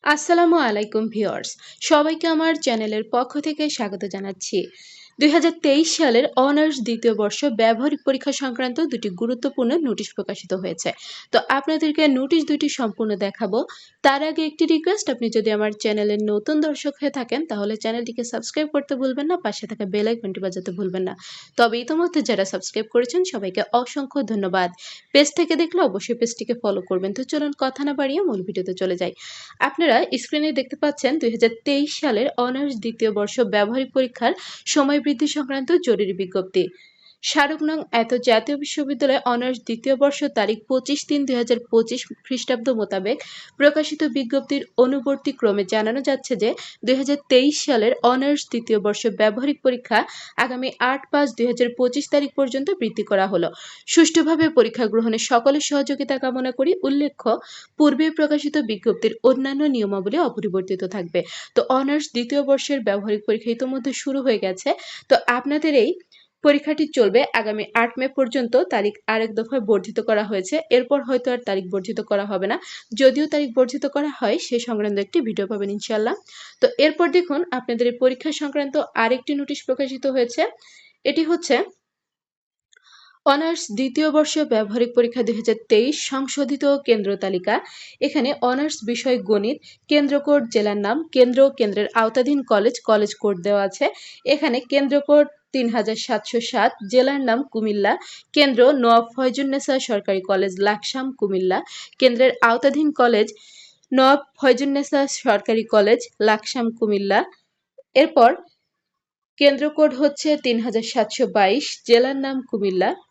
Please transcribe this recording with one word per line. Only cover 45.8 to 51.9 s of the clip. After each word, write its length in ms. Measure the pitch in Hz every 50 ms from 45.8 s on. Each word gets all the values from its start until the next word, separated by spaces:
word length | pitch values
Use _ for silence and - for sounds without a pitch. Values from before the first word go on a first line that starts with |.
| 214 220 233 277 262 -
যাচ্ছে 240 | 269 269 269 - 262
যে 140 | 196 208 226 - - - - - _ -
দুই 140 | 208 254 262
হাজার 180 | 277 247 285 285 - _
তেইশ 280 | 262 247 262 285 294 - -
সালের 260 | - 277 226 208 226 254 - - 240
অনার্স 320 | 247 262 269 285 294 294 - - -
দ্বিতীয় 260 | 233 233 - 220 208 190
বর্ষ 160 | 208 208 - - 226 190 185
ব্যবহারিক 380 | 214 214 208 233 254 285 294 - _
পরীক্ষা 360 | 262 247 240 247 - 233 214 294 403 - - - - - - 233
আগামী 240 | 254 254 254 254 262 - _ - 254
আট 120 | 262 277 - _
পাঁচ 180 | - 285 285 269 220
দুই 120 | - 233 247
হাজার 180 | 233 233 247 240 240
পঁচিশ 280 | - 254 247